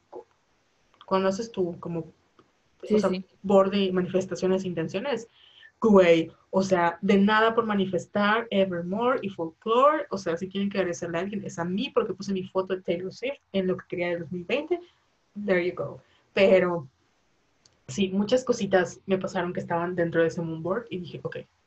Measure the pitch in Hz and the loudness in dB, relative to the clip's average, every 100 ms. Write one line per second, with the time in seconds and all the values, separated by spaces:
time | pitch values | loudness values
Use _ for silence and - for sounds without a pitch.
0 | _ - - _ _ _ _ _ _ _ | _ -20 -20 _ _ _ _ _ _ _
1 | - 190 190 196 226 - 175 170 170 170 | -4 0 0 0 -4 -4 -4 -4 -8 -8
2 | 160 - _ _ _ _ _ _ - 214 | -8 -14 _ _ _ _ _ _ 0 2
3 | 196 185 - _ 190 196 190 196 190 185 | 2 -2 -6 _ 4 6 6 2 0 0
4 | 180 185 190 170 185 185 190 165 160 196 | 0 -2 -2 -2 0 0 -2 -4 -4 -4
5 | - - - _ _ _ - _ 226 196 | -4 -6 -8 _ _ _ -20 _ 6 8
6 | 175 165 160 - _ 190 190 185 170 170 | 8 6 2 -8 _ -2 0 2 2 0
7 | 196 196 202 214 226 233 226 202 190 175 | 2 4 6 4 4 2 0 0 0 -2
8 | - 202 208 220 226 202 190 175 175 208 | -4 0 2 2 0 0 0 -2 -4 -2
9 | 240 262 196 185 165 - 220 233 285 302 | 0 0 -4 -6 -8 -8 0 4 4 4
10 | - 196 175 165 190 196 202 196 175 170 | -2 -6 -4 -4 -6 -4 -4 -2 -2 -4
11 | 170 165 196 208 175 175 170 190 277 240 | -6 -4 -4 -6 -8 -6 -4 -4 -2 -2
12 | 208 185 196 190 185 190 185 190 - 175 | -2 -4 -6 -6 -4 -4 -4 -4 -4 -6
13 | 185 - 254 285 _ 196 185 180 - 180 | -6 -8 -10 -10 _ -4 -2 -4 -6 -6
14 | 175 175 160 180 175 254 311 349 - _ | -4 -4 -6 -10 -4 -4 -2 -6 -6 _
15 | _ _ _ 208 202 180 175 - 143 - | _ _ _ -8 -2 0 0 -4 -8 -12
16 | - _ _ 208 190 185 180 170 135 _ | -20 _ _ 2 6 6 4 -2 -8 _
17 | _ _ _ _ _ _ _ _ - - | _ _ _ _ _ _ _ _ -10 -2
18 | 185 190 208 254 254 226 190 190 175 - | 0 0 2 2 2 -2 2 2 2 -4
19 | - 190 190 190 175 185 - 170 175 180 | -4 -2 -2 -4 -4 -6 -4 -4 -2 -2
20 | 170 165 165 170 165 160 170 214 233 180 | -2 0 0 0 -6 -6 -4 -6 -6 -10
21 | 156 135 - - - _ | -10 -12 -12 -12 -16 _